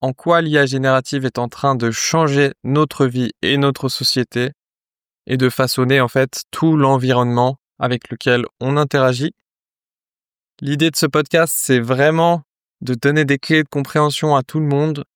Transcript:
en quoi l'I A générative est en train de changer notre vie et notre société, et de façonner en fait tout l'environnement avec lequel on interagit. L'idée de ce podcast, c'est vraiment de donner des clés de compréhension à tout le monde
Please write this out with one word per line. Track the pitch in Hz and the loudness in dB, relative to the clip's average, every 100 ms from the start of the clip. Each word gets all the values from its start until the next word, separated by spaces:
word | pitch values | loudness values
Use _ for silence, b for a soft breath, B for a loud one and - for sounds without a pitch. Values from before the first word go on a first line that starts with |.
en | 131 | -6
quoi | 131 170 170 | -4 0 0
l'I | 160 147 | 2 2
A | 139 | 2
générative | 135 131 131 - 139 131 | 0 2 0 0 -4 -4
est | 123 | -4
en | 120 | -6
train | - 139 | -4 -2
de | 127 117 | 0 -2
changer | 110 - 165 156 139 139 - | -2 -2 0 2 2 0 -2
notre | 120 143 151 - 135 | -2 0 0 0 -2
vie | 123 123 - | 0 -4 -4
et | 95 139 | -2 0
notre | 139 135 135 | 0 0 -6
société, | - 131 131 120 120 123 - _ _ _ _ _ _ - | -4 -2 -2 -2 -4 -6 -8 _ _ _ _ _ _ -6
et | 131 | 0
de | 127 | 0
façonner | - 127 - 127 139 | 0 -2 0 2 2
en | 123 | 2
fait | 131 135 - - | 0 -2 -4 -12
tout | - 160 156 | -2 0 2
l'environnement | 135 135 127 123 123 120 127 135 _ - | 2 2 2 2 2 2 0 -2 _ -8
avec | 123 123 - | -4 -4 -8
lequel | 117 - 127 - - | -6 0 0 -2 -6
on | 127 147 | -4 -2
interagit. | 147 143 131 123 156 - _ _ _ _ _ _ _ _ _ _ _ _ | 0 2 2 0 -4 -8 _ _ _ _ _ _ _ _ _ _ _ _
L'idée | 139 143 160 | -6 0 0
de | - | 0
ce | 151 | 0
podcast, | 151 147 165 165 - | 0 2 2 2 -2
c'est | - 127 | 0 0
vraiment | 117 131 147 160 170 170 - _ _ _ | 2 2 2 4 2 0 -4 _ _ _
de | 127 | -6
donner | 120 143 151 143 | -2 0 2 2
des | 139 | 0
clés | - 160 | 0 0
de | 151 | 0
compréhension | 143 139 156 147 139 156 143 | -4 -2 0 0 0 0 0
à | |
tout | 131 156 | 0 -2
le | 151 | 0
monde | 143 156 147 - | 0 0 -4 -10